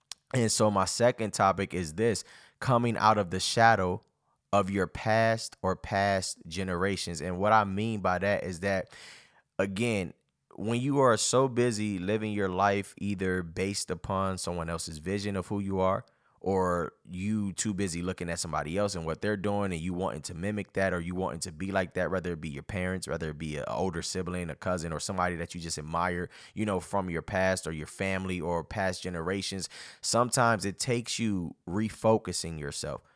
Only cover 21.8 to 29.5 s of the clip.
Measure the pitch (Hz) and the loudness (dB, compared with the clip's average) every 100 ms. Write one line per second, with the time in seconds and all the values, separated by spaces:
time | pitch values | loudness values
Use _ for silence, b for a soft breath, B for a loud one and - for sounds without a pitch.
21.8 | 92 90 82 92 87 80 80 69 - 90 | 0 0 0 0 -2 -4 -6 -8 -6 -4
22.8 | 92 92 - 80 80 73 78 73 - 58 | -2 -4 -4 -4 -4 -6 -6 -4 -4 -2
23.8 | 92 82 - 92 87 90 85 71 95 90 | -2 -2 -4 -4 -4 -4 -6 -6 -2 -2
24.8 | 82 78 - 92 90 82 85 87 82 78 | -2 -4 -4 -2 -2 -2 -6 -8 -8 -8
25.8 | 76 85 90 87 87 B B 98 104 95 | -4 0 0 0 -4 B B -4 -2 -2
26.8 | - 101 92 82 - 95 95 95 80 80 | -2 -4 -2 -4 -2 0 2 2 -2 -6
27.8 | 76 - 95 95 95 90 80 85 76 110 | -8 -4 -2 -2 -2 -4 -2 -4 -4 -2
28.8 | 95 90 95 87 82 98 - | -2 -2 -6 -4 -4 -4 -4